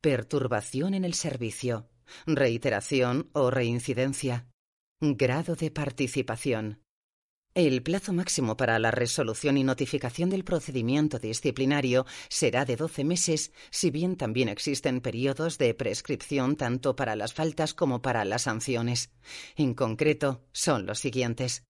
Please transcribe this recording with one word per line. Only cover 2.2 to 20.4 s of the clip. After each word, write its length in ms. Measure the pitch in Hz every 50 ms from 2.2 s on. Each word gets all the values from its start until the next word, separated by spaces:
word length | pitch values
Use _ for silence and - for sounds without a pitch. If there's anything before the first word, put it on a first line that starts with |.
| -
reiteración 1040 | - 160 143 139 123 117 120 - 139 110 101 - - 147 135 127 123 123 139 - - _
o 160 | 151 139 123
reincidencia, 1000 | 120 131 123 117 117 123 120 - 127 110 127 135 135 - - 131 123 120 120 - _ _ _ _ _ _ _ _ _ _ -
grado 520 | 151 143 104 139 123 123 147 165 - 170
de 160 | 156 165 156
participación. 1080 | 156 - 147 139 127 - 143 123 - 143 123 - 117 113 - 143 123 110 107 107 104 - _ _ _ _ _ _ _ _ _ _ _ _ _ _ _
El 280 | 180 175 151 131 127 120
plazo 300 | 156 170 196 - - 190
máximo 440 | 170 185 - - - 135 113 110
para 220 | - 135 117 113 113
la 140 | 110 113 113
resolución 640 | 110 120 117 - - 143 110 110 - - 147 139
y 80 | 139 131
notificación 680 | 131 131 - 147 123 - 147 - 123 120 - 170 180
del 140 | 190 190 180
procedimiento 760 | - 185 160 - - 135 131 113 117 131 147 151 147 - 117
disciplinario 880 | - 110 110 - - 147 120 127 135 131 143 147 135 131 123 127 135 - - - - -
será 360 | - - - 127 110 120 143
de 120 | 127 123
doce 260 | 113 151 165 - - 139
meses, 500 | 151 175 175 - - 160 156 - - - - - -
si 200 | - - - 175
bien 240 | 131 151 170 185 185
también 340 | 175 - 113 110 123 131 113
existen 520 | 101 - - 147 143 127 - 147 127 127
periodos 580 | 123 131 113 117 123 139 135 127 156 170 - -
de 160 | 143 120 113
prescripción 800 | - 135 117 98 - - - 151 - - - 147 139 131 131 147
tanto 400 | 151 139 120 120 127 123 139 123
para 220 | - 139 117 107
las 160 | 107 104 113 -
faltas 420 | - 156 160 151 - 160 151 -
como 260 | - 175 147 127 120
para 240 | 120 135 120 117 104
las 180 | 98 101 120 -
sanciones. 680 | 139 110 113 113 - 127 117 117 120 120 117 - - _ _ _ - - - - - -
En 180 | - 151 131 117
concreto, 680 | - 135 113 110 110 156 151 151 151 - 139 131 123